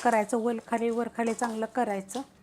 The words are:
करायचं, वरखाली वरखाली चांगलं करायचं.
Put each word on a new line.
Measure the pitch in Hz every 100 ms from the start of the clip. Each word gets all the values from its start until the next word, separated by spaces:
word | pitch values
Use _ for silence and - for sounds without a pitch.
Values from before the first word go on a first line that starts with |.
करायचं, | 240 220 202 240
वरखाली | 233 226 - 226 233
वरखाली | 226 233 - 226
चांगलं | 226 233 220 220
करायचं. | 254 220 196 196 262 269 -